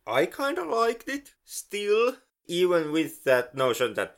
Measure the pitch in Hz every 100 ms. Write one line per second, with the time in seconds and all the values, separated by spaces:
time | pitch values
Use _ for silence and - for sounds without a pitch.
0 | - 233 165 - 277 349 330 226 233 233
1 | - 277 - _ _ - - 202 202 214
2 | 247 254 _ _ - 170 180 170 151 160
3 | 147 - 139 127 123 135 131 117 120 104
4 | 95